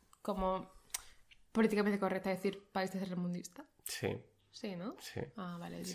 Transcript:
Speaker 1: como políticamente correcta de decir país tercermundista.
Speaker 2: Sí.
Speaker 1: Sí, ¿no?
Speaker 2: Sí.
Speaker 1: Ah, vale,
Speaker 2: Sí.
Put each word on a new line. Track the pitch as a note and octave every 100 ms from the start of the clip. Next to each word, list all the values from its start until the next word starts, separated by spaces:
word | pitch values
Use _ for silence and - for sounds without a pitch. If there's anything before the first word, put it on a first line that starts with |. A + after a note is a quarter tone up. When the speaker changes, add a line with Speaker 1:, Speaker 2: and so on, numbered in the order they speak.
| _ -
Speaker 1:
como | - F#3+ F#3 F#3 F3+ - - - - - - - -
políticamente | A3+ A3 G#3 G#3 G3+
correcta | F#3+ F#3 F#3+
de | F#3
decir | G3 G3 -
país | G3 F#3+
tercermundista. | F#3+ F#3 F3+ F3+ F3 - - D4+ _ -
Speaker 2:
Sí. | - - G2 - _ _
Speaker 1:
Sí, | - G#3+ F3
¿no? | G3+ G4
Speaker 2:
Sí. | - - - -
Speaker 1:
Ah, | F3+ F3
vale, | E3+ E3+
Speaker 2:
Sí. | F3+